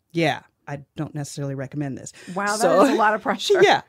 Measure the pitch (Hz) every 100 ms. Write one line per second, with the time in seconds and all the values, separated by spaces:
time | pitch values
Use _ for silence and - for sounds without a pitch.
0 | _ 165 156 120 - _ - 143 - -
1 | 151 151 143 - 143 135 131 143 143 123
2 | - - - 180 202 208 190 160 277 277
3 | 214 214 - 220 - 403 392 -